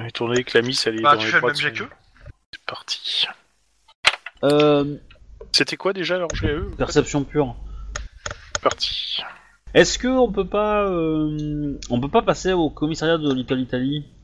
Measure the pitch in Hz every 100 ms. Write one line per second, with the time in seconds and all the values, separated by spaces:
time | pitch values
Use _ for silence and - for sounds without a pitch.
0 | 117 - 117 123 - 117 123 131 113 110
1 | 143 143 110 170 123 147 147 - 220 -
2 | _ _ - - _ - - - - -
3 | - - - - _ _ _ _ _ _
4 | - - - - 135 147 151 147 143 143
5 | - - - - - - - 156 185 196
6 | 160 180 165 - - 151 196 - 120 147
7 | 139 147 135 147 131 - - - - -
8 | - - - - - - - - - -
9 | - - - - - _ - 143 175 -
10 | 247 262 240 202 185 208 214 208 202 175
11 | 160 156 151 151 151 147 147 135 - 120
12 | 143 226 202 - 185 185 151 - 156 160
13 | 156 165 147 131 123 131 123 127 135 147
14 | 143 -